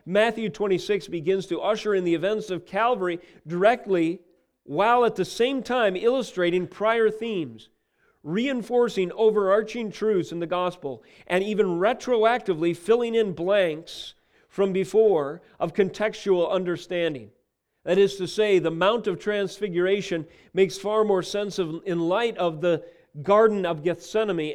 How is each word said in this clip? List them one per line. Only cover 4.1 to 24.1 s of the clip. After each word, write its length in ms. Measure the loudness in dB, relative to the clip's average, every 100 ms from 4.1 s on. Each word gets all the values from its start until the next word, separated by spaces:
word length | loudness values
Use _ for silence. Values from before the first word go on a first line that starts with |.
| -2 _ _ _ _
while 420 | -6 0 4 4 4
at 100 | 0
the 80 |
same 380 | -4 -2 -2 -2
time 340 | -2 0 0 2
illustrating 720 | 2 2 -2 -2 0 0 -2
prior 460 | -4 0 2 2
themes, 580 | 0 -6 -6 -6 -10 -20 _ _ _ _ _
reinforcing 880 | -6 -4 -2 -4 -2 0 2 0 -2
overarching 800 | 2 2 4 4 2 2 -4 -8
truths 400 | -4 0 0 -2
in 80 | -6
the 80 | -4
gospel, 560 | -2 -4 -4 -10 -10 _ -18 -4
and 160 | -2
even 340 | 0 0 0 2
retroactively 960 | 0 0 -2 2 2 2 -2 -2 -2 -2
filling 380 | 2 2 2
in 200 | 0 0
blanks 840 | -2 0 2 0 -2 -10 -16 -18 -20 _ _ _
from 240 | -2 0
before 680 | 0 0 4 4 4 0 -8 _ -6
of 160 | -4 0
contextual 760 | 0 0 -4 -2 0 2 2
understanding. 800 | 0 -2 -6 -4 -4 -2 -4 -12 _ _ _ _ _
That 160 | 0 4
is 160 | 2 2
to 120 | -6
say, 300 | 0 2 4
the 140 | 2
Mount 340 | 0 2 2 -2
of 140 | -4
Transfiguration 1040 | -2 -2 -4 -4 -4 0 2 0 0 -6 -6 -14 _
makes 280 | 2 2 0
far 240 | -2 0
more 180 | 2 2
sense 380 | 0 -4 -6 -4
of, 240 | -6 -6 -4
in 140 | -2
light 360 | 0 0 -2 -2
of 220 | -2 0
the 220 | 0 0 -4 -20 _ -8
Garden 420 | 2 6 6 4 -2
of 160 | -2
Gethsemane, 720 | -2 -4 -4